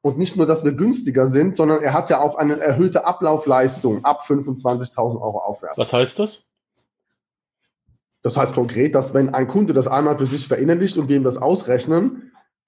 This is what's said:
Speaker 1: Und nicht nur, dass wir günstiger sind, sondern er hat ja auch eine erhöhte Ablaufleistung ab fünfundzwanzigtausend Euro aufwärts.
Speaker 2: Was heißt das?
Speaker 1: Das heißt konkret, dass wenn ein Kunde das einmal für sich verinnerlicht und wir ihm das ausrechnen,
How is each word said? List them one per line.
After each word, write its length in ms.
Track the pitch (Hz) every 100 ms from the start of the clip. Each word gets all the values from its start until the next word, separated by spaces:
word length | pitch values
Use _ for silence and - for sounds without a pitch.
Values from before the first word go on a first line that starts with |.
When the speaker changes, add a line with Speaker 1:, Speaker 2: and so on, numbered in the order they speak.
Speaker 1:
Und 160 | 143 131
nicht 200 | 185 196
nur, 80 |
dass 180 | 151 160
wir 80 | 147
günstiger 560 | 135 214 254 - 127 131
sind, 300 | 135 180 180
sondern 240 | 156 156
er 100 | 147
hat 180 | 151 175
ja 120 | 143
auch 140 | 147
eine 260 | 151 147 147
erhöhte 440 | 156 135 180 180
Ablaufleistung 1000 | 170 175 160 156 143 131 131 131 123 104
ab 200 | 143 143
fünfundzwanzigtausend 960 | - 143 139 131 127 123 127 - 120 117
Euro 180 | 107 101
aufwärts. 380 | 95 - 82 78
Speaker 2:
Was 140 | -
heißt 280 | 123 131 -
das? 240 | 208 - _ _ _ - _ _ _ _ _ _ _ _ _ _ _ _ _ _
Speaker 1:
Das 160 | - 123
heißt 160 | 131
konkret, 400 | 131 117 113 147
dass 180 | 135 131
wenn 200 | 139 135
ein 140 | 131 127
Kunde 260 | 196 196
das 160 | 135 131
einmal 280 | 135 147 143
für 80 |
sich 220 | 131 147 -
verinnerlicht 500 | 147 143 175 185 170
und 120 | 135
wir 80 | 143
ihm 80 |
das 120 | 131 127
ausrechnen, 960 | 139 190 - 123 151 165 247 - - _ _ _